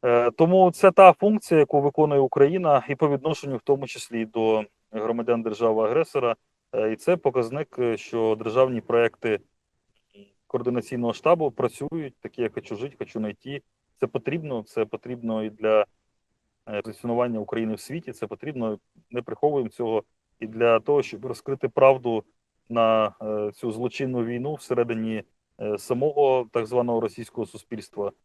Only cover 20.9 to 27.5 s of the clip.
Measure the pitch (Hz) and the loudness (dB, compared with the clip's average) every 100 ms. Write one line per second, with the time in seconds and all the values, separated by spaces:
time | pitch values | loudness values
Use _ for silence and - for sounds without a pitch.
20.9 | 143 135 101 127 113 - 135 139 - 135 | 0 0 -8 -12 -12 -8 -6 -4 6 6
21.9 | 135 123 113 - _ _ _ _ 117 113 | 6 2 -4 -4 _ _ _ _ 0 2
22.9 | 110 107 - 107 107 104 101 120 110 123 | 4 2 -4 -8 -4 -6 -6 -8 -6 -8
23.9 | - 135 127 117 120 131 151 - 123 117 | -6 -6 -4 -4 -6 -8 -10 -6 -2 -2
24.9 | 113 110 110 - _ _ _ 104 104 - | -2 -6 -8 -10 _ _ _ -6 -6 -4
25.9 | 123 143 143 139 131 117 120 110 123 120 | -2 -2 2 2 2 -2 -6 -2 -2 0
26.9 | 117 110 - 113 - 107 | -2 -2 -8 -14 -10 -10